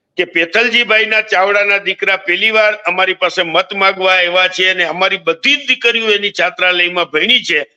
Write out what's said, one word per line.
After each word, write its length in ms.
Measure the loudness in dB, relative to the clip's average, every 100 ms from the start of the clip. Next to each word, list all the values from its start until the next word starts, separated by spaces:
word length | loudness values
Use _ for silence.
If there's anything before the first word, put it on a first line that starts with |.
| _ -4
કે 80 | -2
પેથલજીભાઈના 960 | -2 0 0 0 0 2 2 2 0
ચાવડાના 560 | 0 2 2 2 2 0
દીકરા 400 | -2 -4 -2 -2
પહેલી 340 | -2 -2 0
વાર 220 | 2 2
અમારી 400 | 0 -4 -2 -2
પાસે 300 | 0 -2 -2
મત 300 | -2 0 -2
માગવા 400 | 0 0 2 2
આવ્યા 340 | 2 2 2 0
છે 220 | 0 -2
અને 140 | 0
અમારી 340 | -2 0 -2 -2
બધી 380 | -4 -2 0 0
જ 120 | 0
દીકરીઓ 420 | -2 0 0 0
એની 220 | 0 -2
છાત્રાલયમાં 760 | -2 -4 0 0 0 0 -2 -2
ભણી 380 | -2 0 0
છે, 200 | 0 -4 -4